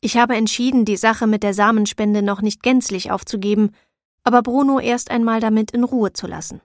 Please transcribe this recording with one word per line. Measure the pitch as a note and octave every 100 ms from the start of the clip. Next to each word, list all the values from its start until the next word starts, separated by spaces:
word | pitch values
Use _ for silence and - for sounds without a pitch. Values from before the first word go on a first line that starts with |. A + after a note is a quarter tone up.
Ich | A3 A#3+
habe | A#3 B3
entschieden, | A3 - B3 B3+ G#3+
die | F#3+
Sache | A3 A3 A3
mit | G#3+
der | G#3
Samenspende | G3 G#3 A3 G#3 - G#3 G#3
noch | G3+ G3
nicht | G#3+ G#3
gänzlich | A#3+ B3+ - F#3+ -
aufzugeben, | F#3+ - G#3 G3+ G#3 G#3 _ _ _ _ _
aber | - A#3+
Bruno | B3 B3+ C#4 C4+
erst | A#3 A#3+ -
einmal | A#3+ A3+ A3+
damit | A3 G#3+ G#3+
in | A#3+
Ruhe | A#3+ C4 G3+
zu | - -
lassen. | D#3 - -